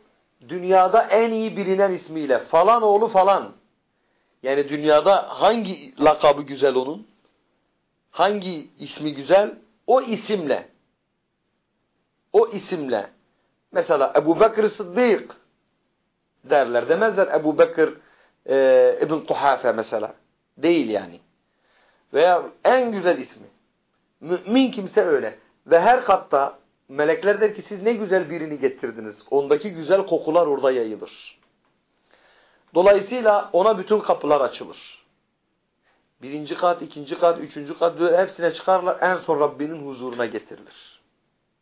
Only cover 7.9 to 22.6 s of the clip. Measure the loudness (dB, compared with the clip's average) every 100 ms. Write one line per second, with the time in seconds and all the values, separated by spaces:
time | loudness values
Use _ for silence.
7.9 | _ _ -2 -2 -2 -6 -10 -14 _ -18
8.9 | -10 -8 -8 2 2 2 -6 _ _ 0
9.9 | 0 0 -8 -4 -6 -4 -6 -6 _ _
10.9 | _ _ _ _ _ _ _ _ _ _
11.9 | _ _ _ _ 2 2 -4 -8 -8 -4
12.9 | -6 -6 _ _ _ _ _ _ -6 -2
13.9 | 0 2 0 0 2 2 2 -2 -4 -6
14.9 | 0 2 0 -4 -20 _ _ _ _ _
15.9 | _ _ _ _ _ 0 0 2 -2 0
16.9 | 0 0 0 0 0 -2 2 2 4 -2
17.9 | -2 _ _ _ _ -2 2 4 6 4
18.9 | 2 -4 -4 -4 -2 0 0 -2 -4 -6
19.9 | -8 -8 -14 _ _ _ _ 0 0 0
20.9 | -6 -8 -18 _ _ _ _ _ _ _
21.9 | _ _ 2 4 4 -2 -2